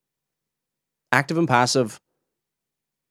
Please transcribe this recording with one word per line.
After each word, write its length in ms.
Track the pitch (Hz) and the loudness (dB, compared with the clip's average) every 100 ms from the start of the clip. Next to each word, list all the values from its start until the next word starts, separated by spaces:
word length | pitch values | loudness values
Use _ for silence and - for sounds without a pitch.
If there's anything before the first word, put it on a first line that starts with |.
| _ _ _ _ _ _ _ _ _ _ _ | _ _ _ _ _ _ _ _ _ _ _
Active 240 | 127 139 165 | -2 0 -2
and 120 | 160 | 0
passive, 520 | 120 123 135 113 - _ _ _ _ _ _ _ _ _ _ _ | 2 2 0 -2 -6 _ _ _ _ _ _ _ _ _ _ _